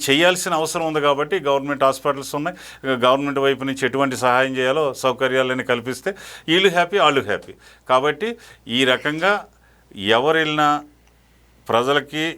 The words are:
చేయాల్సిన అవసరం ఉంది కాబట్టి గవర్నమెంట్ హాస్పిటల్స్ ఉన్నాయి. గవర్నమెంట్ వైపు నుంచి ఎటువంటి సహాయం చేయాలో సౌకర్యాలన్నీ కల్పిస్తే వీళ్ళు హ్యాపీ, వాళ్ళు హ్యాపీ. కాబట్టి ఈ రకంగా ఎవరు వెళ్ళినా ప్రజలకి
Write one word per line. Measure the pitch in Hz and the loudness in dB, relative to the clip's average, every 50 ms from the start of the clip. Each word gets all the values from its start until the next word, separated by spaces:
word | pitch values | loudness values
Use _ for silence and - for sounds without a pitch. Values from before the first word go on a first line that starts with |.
| - 139 | 0 2
చేయాల్సిన | 135 151 175 180 185 180 - 190 170 | 4 4 4 4 2 2 -2 -4 -2
అవసరం | 156 160 156 - 170 165 | -2 -2 -2 -4 -4 -4
ఉంది | 160 156 151 | -2 -2 0
కాబట్టి | 147 147 139 139 147 151 196 180 139 143 | 2 2 2 0 -2 -2 -4 -2 0 0
గవర్నమెంట్ | 139 135 135 143 143 135 139 | 0 0 -2 -4 -2 2 2
హాస్పిటల్స్ | 135 131 - - 147 147 147 131 - - 147 | 2 2 0 -2 -2 -2 -2 -6 -8 -6 -6
ఉన్నాయి. | 151 175 180 - - - - - - 135 131 117 123 | -6 -6 -8 -10 -16 -20 -18 -8 -4 -4 0 2 4
గవర్నమెంట్ | 127 135 139 143 143 135 139 139 | 4 4 2 0 -2 -2 0 2
వైపు | 139 135 120 135 135 | 2 0 0 -4 -6
నుంచి | 135 135 135 120 | -4 -2 -2 -2
ఎటువంటి | 123 135 139 131 127 113 127 | 0 0 0 -2 0 0 2
సహాయం | 123 120 127 135 131 131 131 | 2 4 4 2 0 -2 -2
చేయాలో | 127 127 139 160 151 135 123 - - | 0 0 0 0 -2 -2 -4 -2 -2
సౌకర్యాలన్నీ | 131 123 127 135 127 127 131 131 127 127 127 113 - 123 | -2 0 0 -2 0 0 0 0 0 -2 -4 -2 -2 -2
కల్పిస్తే | 117 117 131 120 - - 196 202 - - - - - - 151 | -2 -2 -6 -10 -6 -8 -8 -8 -8 -14 -18 -20 -12 -4 0
వీళ్ళు | 165 185 190 190 170 | 2 2 2 4 2
హ్యాపీ, | 175 175 170 202 196 160 | 2 0 0 2 2 2
వాళ్ళు | 151 143 135 - 104 | 4 2 2 0 0
హ్యాపీ. | 95 - - 92 - - - - - _ _ - | -4 -4 -6 -12 -20 -20 -20 -20 -20 _ _ 2
కాబట్టి | 127 131 143 151 147 147 208 233 233 - - - - _ _ 113 117 127 | 2 2 2 0 -2 -2 -6 -8 -8 -10 -16 -20 -20 _ _ -4 0 2
ఈ | 135 127 123 | 4 2 2
రకంగా | 123 - 147 151 160 175 196 208 190 - - _ _ _ _ _ _ _ _ - 104 95 104 110 | 2 0 -4 -4 -2 0 0 0 -2 -4 -12 _ _ _ _ _ _ _ _ -14 -6 0 2 2
ఎవరు | 117 135 156 160 160 | 4 4 2 2 2
వెళ్ళినా | 156 151 151 151 151 147 147 147 - - _ _ _ _ _ _ _ _ _ _ _ _ _ _ _ - | 0 0 0 0 2 2 0 -2 -4 -12 _ _ _ _ _ _ _ _ _ _ _ _ _ _ _ 0
ప్రజలకి | 110 117 123 135 143 143 135 - 151 156 160 165 151 | 0 2 2 2 0 0 -2 -4 -6 -6 -4 -6 -6